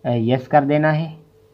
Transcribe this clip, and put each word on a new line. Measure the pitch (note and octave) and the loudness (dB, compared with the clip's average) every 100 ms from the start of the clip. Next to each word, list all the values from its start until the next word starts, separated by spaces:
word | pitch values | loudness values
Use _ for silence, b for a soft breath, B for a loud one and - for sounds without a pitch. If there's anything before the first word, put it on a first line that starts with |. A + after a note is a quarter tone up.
| B2+ | -4
अ, | |
yes | A#2+ A2+ B2+ - | -2 0 -2 2
कर | D3+ C#3 | 0 2
देना | D3+ D#3 | 0 0
है, | D3+ D#3+ - - _ _ | 0 -4 -12 -20 _ _